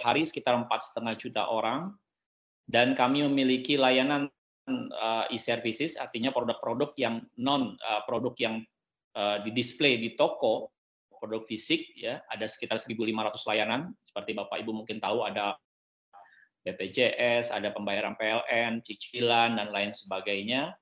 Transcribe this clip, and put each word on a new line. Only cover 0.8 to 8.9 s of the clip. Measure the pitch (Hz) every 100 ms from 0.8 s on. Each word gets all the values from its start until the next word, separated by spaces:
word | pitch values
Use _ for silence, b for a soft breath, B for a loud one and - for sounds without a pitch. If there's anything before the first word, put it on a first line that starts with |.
| -
setengah | - 117 110
juta | 123 110 104
orang. | 113 110 131 180 202 _ _ _ _ _ _
Dan | - 117 123
kami | 131 123 139 147
memiliki | 139 131 127 127
layanan, | 143 131 131 135 147 143 - _ _ -
eh, | 131 - - 110 113 -
e-services, | 156 - 117 117 110 156 -
artinya | 123 117 127
produk-produk | 131 120 117 - 117 -
yang | - 117 113 - -
non, | 127 143 120
eh, | 95 - 107 -
produk | 120 120 123
yang, | 113 113 113 _ _